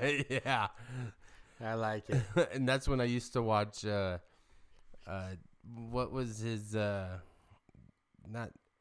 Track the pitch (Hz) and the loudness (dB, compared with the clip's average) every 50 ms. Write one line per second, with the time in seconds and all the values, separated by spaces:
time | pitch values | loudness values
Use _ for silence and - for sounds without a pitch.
0 | 123 143 147 139 139 - 131 127 - 135 131 113 104 - - - 117 123 127 127 | 2 2 2 2 0 0 0 0 2 2 2 2 2 0 -2 -6 -12 -10 -8 -6
1 | 123 107 - - - - - - - - - - 117 110 113 113 110 107 110 107 | -6 -6 -8 -12 -18 -20 -20 -20 -20 -20 -12 -6 -4 -2 0 0 0 0 0 -2
2 | - - 156 131 107 104 - 175 165 - 101 135 131 127 135 135 - 147 139 127 | -2 0 2 2 2 4 4 4 4 4 2 2 4 4 4 4 4 4 4 4
3 | 120 120 120 123 - - - 123 117 110 107 104 104 104 - - 104 107 104 101 | 4 4 2 0 0 0 0 2 4 4 4 4 4 2 -2 -4 -2 0 2 2
4 | 95 92 90 87 - - _ _ _ - - - - - - - - - - - | 2 0 0 -4 -6 -12 _ _ _ -20 -20 -20 -20 -20 -20 -20 -18 -18 -18 -14
5 | - - 95 95 92 92 92 82 - - - _ - 117 117 117 117 113 120 123 | -10 -8 -6 -6 -6 -6 -8 -10 -12 -18 -20 _ -18 -14 -12 -12 -8 -4 -2 -2
6 | 123 - - 131 127 117 107 107 110 117 113 104 107 104 107 107 104 101 101 98 | -2 -2 -2 -2 -2 -4 -4 -4 -2 -2 -2 -2 -2 -2 0 2 2 2 2 0
7 | 95 92 92 90 87 - - - - - - - _ _ - - - - _ _ | -2 -4 -6 -8 -10 -14 -20 -20 -20 -20 -20 -20 _ _ -20 -20 -20 -20 _ _
8 | _ _ _ - - 101 107 117 117 - - - _ _ _ _ | _ _ _ -20 -14 -10 -8 -6 -8 -8 -10 -16 _ _ _ _